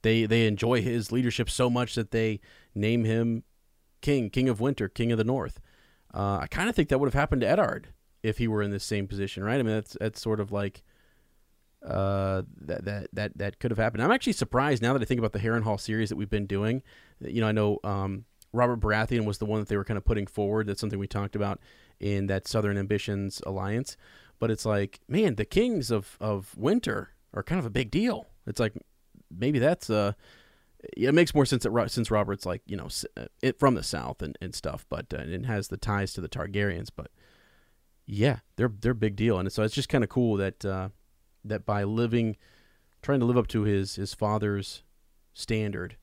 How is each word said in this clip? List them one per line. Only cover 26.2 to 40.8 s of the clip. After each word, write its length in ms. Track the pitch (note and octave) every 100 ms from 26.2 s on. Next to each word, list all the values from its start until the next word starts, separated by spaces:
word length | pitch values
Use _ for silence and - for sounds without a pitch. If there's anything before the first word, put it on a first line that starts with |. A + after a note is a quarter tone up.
| G#2+ G2+ G2 -
winter 540 | B2 A#3 - G2 G2 _ _
are 80 | -
kind 160 | - F3+
of 80 | A#2+
a 60 |
big 180 | G#2 A2+
deal. 380 | F3+ A#3+ G#3 - - -
It's 140 | -
like, 140 | A2 - - _ _ - _ F2
maybe 240 | B2 D3
that's, 300 | C3+ F3 -
uh, 240 | G#2+ G2+ G#2 - - _ _ _ _ - -
yeah, 140 | B2
it 60 | D#3
makes 180 | F3
more 120 | D3+ C3
sense 180 | B2+
that 80 | G#2+
Ro-, 160 | A#2 A#2
since 240 | - A2+
Robert's, 340 | G#2+ G2+ G2 F#2
like, 160 | F2 -
you 120 | G2
know, 80 | -
s-, 200 | - - -
uh, 80 | - _
it, 160 | C3 -
from 180 | C#3 A2+
the 80 |
South 380 | - D2+ B1 -
and, 160 | D2+ -
and 120 | F#2
stuff, 320 | - D#2 - -
but, 240 | - -
uh, 40 | -
and 280 | C#2+ F2+ B2
has 240 | G#2 -
the 80 | -
ties 360 | - G2+ G2
to 80 | -
the 80 | E2+
Targaryens. 600 | - E2 G2 G2+ E2+ -
But 180 | - - _ _ _ _ _ _ _ _ _ -
yeah, 340 | G#2 B2+ A#2 _ -
they're, 160 | B2 G2+
they're 120 | A#2
a 40 | A#2
big 200 | A2 G2
deal. 240 | A2+ F#2+
And 100 | F#2
so 120 | -
it's 100 | G#2+
just 160 | - -
kinda 180 | C#3+ G#2+
cool 280 | C3 A#2+ G2+
that, 260 | G2 - G2+
uh, 240 | F#2+